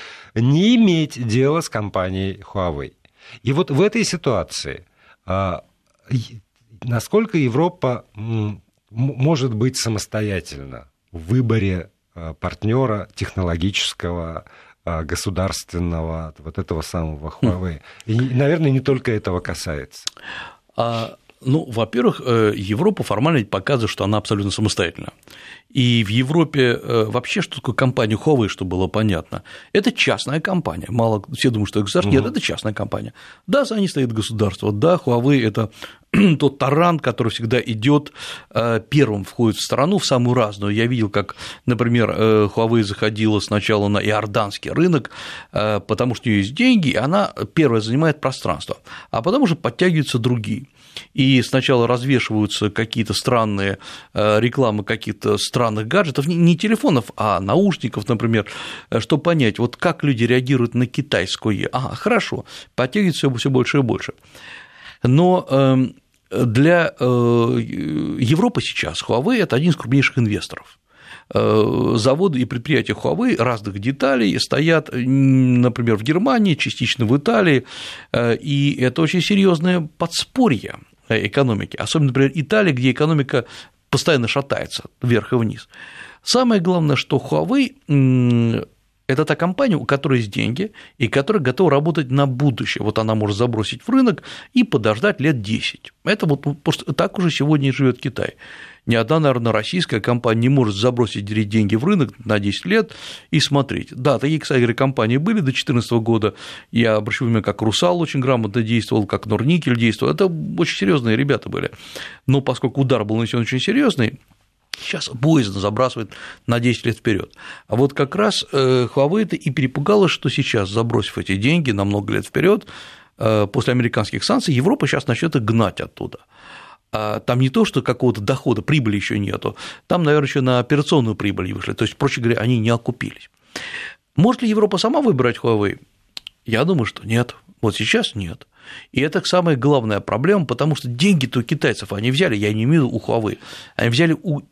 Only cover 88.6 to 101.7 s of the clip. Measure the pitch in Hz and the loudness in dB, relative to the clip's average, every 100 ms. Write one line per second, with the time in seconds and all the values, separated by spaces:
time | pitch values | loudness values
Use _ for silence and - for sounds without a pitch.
88.6 | - _ _ _ - 135 151 147 170 185 | -6 _ _ _ -2 0 0 0 0 0
89.6 | 277 151 117 139 156 127 107 107 110 131 | 0 0 0 -2 2 0 0 -2 -2 -2
90.6 | 214 - - - 120 - - 208 127 123 | -6 -8 -20 -4 -2 0 0 0 0 2
91.6 | 180 139 156 160 123 139 139 127 143 113 | 2 2 2 -2 0 2 2 2 0 0
92.6 | 104 - 104 113 110 110 104 101 123 110 | -4 -4 -2 0 0 0 0 0 0 0
93.6 | 104 117 - 262 247 170 - - - 247 | -4 -6 0 2 2 0 -6 -20 -2 0
94.6 | 233 131 107 107 208 - 143 131 101 113 | 2 2 0 2 0 0 0 0 -2 -4
95.6 | - - - - 170 202 170 139 147 143 | -6 -10 -18 -8 -4 0 0 0 -2 -4
96.6 | - - - 147 190 - 175 - 143 151 | -4 -4 -4 -2 -2 0 -2 0 2 2
97.6 | 135 127 135 127 135 - - - - - | 0 2 0 0 -4 -6 -6 -8 -20 -20
98.6 | - - - 117 113 160 147 120 117 110 | -20 -8 0 0 2 2 2 2 2 0
99.6 | 110 180 - 113 120 120 117 113 123 139 | 0 -4 -2 -2 0 0 2 2 4 4
100.6 | 110 98 123 123 110 - 101 107 104 110 | 2 2 0 2 0 -2 -4 -2 0 2
101.6 | 101 | 2